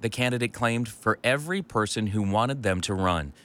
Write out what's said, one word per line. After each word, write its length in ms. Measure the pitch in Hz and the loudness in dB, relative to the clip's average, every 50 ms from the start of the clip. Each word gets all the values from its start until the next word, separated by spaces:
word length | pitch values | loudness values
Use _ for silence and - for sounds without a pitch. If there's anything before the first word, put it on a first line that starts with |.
the 80 | - 113 | -6 -4
candidate 460 | - - 127 123 127 120 120 117 - | -2 0 0 0 0 0 -2 -2 -2
claimed, 340 | - 123 117 117 117 123 113 | 0 0 2 2 0 -2 -4
for 300 | - - - 110 110 - | -6 -4 0 0 0 2
every 380 | - 120 131 143 147 165 185 196 | 2 0 0 0 0 -4 -4 -4
person 460 | - - - 117 107 101 - 117 107 | -4 -2 0 0 0 0 0 -2 -2
who 160 | 101 101 107 | 0 0 0
wanted 400 | 101 98 98 107 117 131 139 139 | 0 2 2 2 2 0 0 -2
them 180 | 110 98 92 90 | 0 0 0 0
to 120 | 85 - 101 | -2 -2 0
run. 400 | 92 95 92 87 82 73 71 - - | 0 2 2 2 0 -2 -6 -10 -16